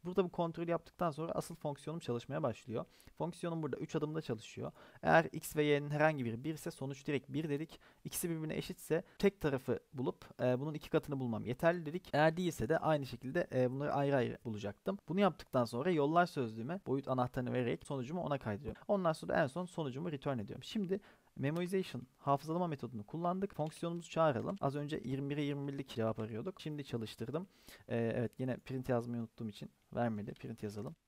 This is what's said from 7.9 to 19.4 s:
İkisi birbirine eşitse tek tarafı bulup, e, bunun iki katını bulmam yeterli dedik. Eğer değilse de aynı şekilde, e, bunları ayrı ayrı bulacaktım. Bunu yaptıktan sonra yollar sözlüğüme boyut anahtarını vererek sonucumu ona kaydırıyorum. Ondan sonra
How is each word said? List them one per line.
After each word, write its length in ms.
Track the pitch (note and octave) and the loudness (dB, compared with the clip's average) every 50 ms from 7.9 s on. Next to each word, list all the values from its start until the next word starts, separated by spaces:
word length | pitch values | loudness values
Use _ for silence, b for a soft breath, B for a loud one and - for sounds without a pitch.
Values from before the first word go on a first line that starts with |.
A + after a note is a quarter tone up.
| B B B | B B B
İkisi 260 | - - - - F3 | -8 -6 -4 -2 -2
birbirine 260 | E3 D#3+ D#3 D#3 - | -2 -2 -2 -4 -4
eşitse 460 | D#3+ D#3 - F#3 - - - D3+ E3 B B B B | -4 -4 -6 -8 -12 -2 0 0 0 B B B B
tek 220 | - G3+ G3 _ | 4 4 4 _
tarafı 400 | - D#3 C3+ C3 - - A#2+ - _ _ | 2 2 2 2 2 0 0 0 _ _
bulup, 320 | - C3+ B2 D#3+ F#3+ _ - - - - | -6 -2 -2 -2 -2 _ -14 -20 -4 2
e, 180 | B2 B2+ B2+ B2+ | 4 4 4 4
bunun 140 | C#3 D#3 D3+ | 0 -4 -4
iki 160 | D3+ - - | -6 -6 2
katını 300 | - D#3 D3+ - C#3 C3+ | 2 2 2 2 -4 -2
bulmam 240 | C3 B2 A2 G#2+ G#2+ | 0 0 -2 -2 -2
yeterli 420 | G#2 A#2+ - - E3 E3+ F3+ E3 | -4 -2 2 4 4 4 2 -2
dedik. 240 | D3 D#3 F#3 - - | -4 -6 -6 -6 0
Eğer 240 | - C#3 D3+ D#3+ D#3+ | 4 6 6 6 4
değilse 320 | E3+ F#3 E3+ - - A#2+ A2+ | 4 0 -2 0 0 2 2
de 100 | D#3+ D#3+ | 2 4
aynı 280 | - D3+ D#3 D3 C#3 | 4 4 4 4 2
şekilde, 420 | C3 - - - B2+ C3 F3 E3 - | -2 -8 -8 -8 -2 0 0 0 2
e, 180 | - B2+ B2+ B2 | 4 4 4 4
bunları 220 | B2+ C#3 C#3+ D3 | 4 0 -2 0
ayrı 240 | - C#3+ C#3+ C#3 C#3 | 2 2 4 4 4
ayrı 220 | C3+ A#2+ A#2 A#2 - _ | 4 4 2 0 -4 _
bulacaktım. 540 | A#2+ G#2+ G#2 - G2+ - _ _ - G3 G3+ _ - | -6 -4 -2 -4 -6 -6 _ _ -4 -4 -4 _ -2
Bunu 120 | D#3+ F#3+ | 2 4
yaptıktan 440 | G3+ F#3 D#3 - - _ - B2+ A#2+ | 4 4 4 0 -14 _ 2 2 2
sonra 260 | A#2 - A#2+ C#3 F3+ | 2 0 0 2 2
yollar 360 | F3+ D#3 C#3 C#3+ D#3+ E3+ F3 | 4 4 4 6 6 6 4
sözlüğüme 540 | E3+ - D3+ B2+ A2+ A2 A2+ A2 C3 F3 G3 - | 4 2 -2 -2 -2 -2 -6 -6 -6 -6 -6 -2
boyut 220 | - B2+ C#3 C#3 - | 0 0 0 2 0
anahtarını 440 | C3 B2+ B2 B2+ - C3+ B2 A#2+ | 2 2 2 2 2 -2 -2 0
vererek 340 | A#2+ B2 B2 A#2 C#3+ - - | 0 2 2 2 0 -2 -4
sonucumu 340 | - D3 C3+ B2 B2+ D#3+ F3+ | -6 -4 -4 -4 -4 -4 -4
ona 160 | E3 - C#3+ C#3 | -2 0 -2 -2
kaydırıyorum. 440 | - A#2 G#2 G2 D3 A2+ A2 - - - | 0 -2 -4 -4 -4 -8 -8 -8 0 2
Ondan 240 | G#3 G3 F#3 E3 | 2 4 4 2
sonra 300 | D#3+ - - E3 - - | 2 2 -2 0 2 2